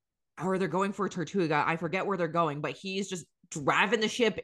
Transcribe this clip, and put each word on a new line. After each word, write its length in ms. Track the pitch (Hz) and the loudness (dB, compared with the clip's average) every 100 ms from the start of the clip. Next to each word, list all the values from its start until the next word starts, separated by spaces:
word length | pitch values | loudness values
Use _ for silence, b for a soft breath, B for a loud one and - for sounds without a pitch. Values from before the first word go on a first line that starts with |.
| _ _ _ - | _ _ _ -6
or 200 | 175 185 | -2 0
they're 80 | 185 | 0
going 240 | 175 196 | 0 0
for 160 | 202 185 | 0 -4
Tortuga, 540 | 180 147 196 160 151 143 | -2 -2 0 2 2 2
I 120 | 165 | 0
forget 280 | 170 190 202 | -2 -2 -2
where 120 | 190 | 0
they're 100 | 165 | 0
going, 340 | 165 165 143 | 2 0 0
but 120 | 147 | -4
he's 360 | - 190 190 202 | -6 -6 -4 -4
just 160 | 180 - _ _ | -8 -10 _ _
driving 500 | 160 139 147 190 220 | -4 0 2 4 2
the 80 | 214 | 0
ship 300 | - 220 - | 2 2 2